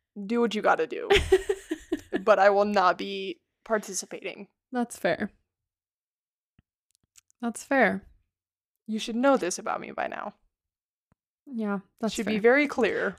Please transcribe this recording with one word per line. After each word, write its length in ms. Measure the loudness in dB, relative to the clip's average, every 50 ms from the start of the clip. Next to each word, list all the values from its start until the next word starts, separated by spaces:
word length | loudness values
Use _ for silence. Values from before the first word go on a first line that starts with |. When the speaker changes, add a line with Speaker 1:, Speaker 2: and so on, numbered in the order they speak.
| _ _ _ -12 -6
Speaker 1:
do 140 | -2 0 2
what 140 | 2 0 0
you 80 | 0
gotta 240 | 2 2 2 2 0
do. 220 | -4 -6 -8 0 2 2
Speaker 2:
<laughs> 40 | 2 4 4 2 2 4 -2 -6 -6 -8 -10 -10 -12 -8 -8 -8 -8 -6 _ -8 0
Speaker 1:
But 180 | 2 4 6 6
I 120 | 6 6
will 160 | 6 4 2
not 320 | 2 2 4 4 4 2 0
be 420 | -4 -6 -6 -6 -8 -8 -10 -12 _ _ _ _ _
participating. 840 | -4 -4 -4 -2 -6 -8 -10 -8 -10 -12 -12 -12 -12 -12 -12 -16 -20 _ _ _ _
Speaker 2:
That's 280 | -6 -6 -6 -6 -6 -4
fair. 320 | -2 -2 -2 -2 -4 -8 -10 _ _ _ _ _ _ _ _ _ _ _ _ _ _ _ _ _ _ _ _ _ _ _ _ _ _ _ _ _ _ _ _ _ _ _ _ -20 _ _ _ _
That's 220 | -8 -6 -6 -8 -6
fair. 380 | -2 2 2 4 2 2 -4 -8 -14 _ _ _ _ _ _ _ _ _ _ _ _ _ _ _
Speaker 1:
You 120 | -8 -8 -6
should 180 | -6 -4 -2
know 220 | 2 4 4 4 4
this 200 | 2 -2 -4 -6
about 220 | -6 -6 -6 -6
me 120 | -8 -8
by 160 | -6 -6 -6 -6
now. 260 | -6 -10 -10 -12 -14 _ _ _ _ _ _ _ _ _ _ _ _ _ _ _ _ _ _ _ _ _ _
Speaker 2:
Yeah, 320 | -12 -8 -6 -4 -4 -4 -6 -8 _ _ _
that's 120 | -6 -4
Speaker 1:
Should 140 | -4 -4 -2
be 60 | -2 0
Speaker 2:
fair. 80 | 4
Speaker 1:
very 240 | 4 6 6 6 2
clear. 500 | 0 0 0 0 0 0 -2 -4 -4 -6